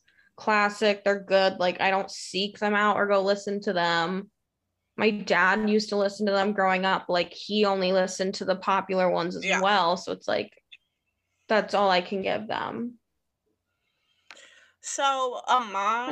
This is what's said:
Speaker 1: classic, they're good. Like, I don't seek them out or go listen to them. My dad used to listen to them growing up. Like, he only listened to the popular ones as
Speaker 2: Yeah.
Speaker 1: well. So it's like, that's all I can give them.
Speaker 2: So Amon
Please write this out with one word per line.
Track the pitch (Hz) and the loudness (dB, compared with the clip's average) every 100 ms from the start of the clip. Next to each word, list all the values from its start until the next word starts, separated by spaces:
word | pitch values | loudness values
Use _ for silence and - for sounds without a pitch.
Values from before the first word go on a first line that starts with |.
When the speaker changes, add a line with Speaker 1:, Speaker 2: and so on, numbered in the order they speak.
| _ _ _ - | _ _ _ -6
Speaker 1:
classic, | - 214 208 208 214 202 | 0 2 2 2 0 2
they're | 202 202 | 0 -2
good. | 190 196 190 190 | 2 2 4 2
Like, | 180 180 | -2 0
I | 190 | 0
don't | 190 190 | 0 -2
seek | - - 185 208 208 | -10 -8 -4 -4 -4
them | 208 | 0
out | 208 208 196 | 2 2 2
or | 202 | 2
go | 202 | 2
listen | 196 202 214 202 | 2 -2 -4 -4
to | 208 | -2
them. | 180 170 170 170 185 202 _ _ _ _ _ _ - | 0 0 0 0 -4 -8 _ _ _ _ _ _ -2
My | 214 | 0
dad | 208 190 175 185 202 214 | 0 0 2 4 2 2
used | 214 214 | 0 0
to | 208 | -2
listen | 202 202 | -2 -2
to | 208 | 0
them | 196 196 | 0 0
growing | 202 190 185 190 | 0 0 2 0
up. | 185 - | -2 0
Like, | 180 175 | -2 -2
he | - - 214 202 | -8 -4 0 2
only | 196 185 | 2 2
listened | 190 185 - 190 196 | 2 0 -2 -4 -2
to | 190 | -2
the | 185 | -2
popular | - 190 185 185 180 | 0 -2 0 0 2
ones | 175 170 185 | 0 -2 -4
as | |
Speaker 2:
Yeah. | 180 175 | -2 2
Speaker 1:
well. | 190 208 170 180 | 4 4 2 0
So | 185 | -4
it's | 185 - | -6 -2
like, | 107 214 _ _ - _ _ _ _ _ _ - | -4 -4 _ _ -20 _ _ _ _ _ _ -2
that's | 214 190 | 0 0
all | 202 196 | 0 2
I | 180 | 2
can | 180 196 | 0 -6
give | 196 202 220 | -4 -4 -4
them. | - - - 240 - _ _ _ _ _ _ _ _ _ _ _ _ - - - - _ _ | -6 -6 -6 -10 -12 _ _ _ _ _ _ _ _ _ _ _ _ -20 -20 -20 -20 _ _
Speaker 2:
So | - - 277 269 254 233 - | -10 0 0 2 -2 -4 2
Amon | 254 226 196 202 226 254 | 2 2 -2 0 -2 -2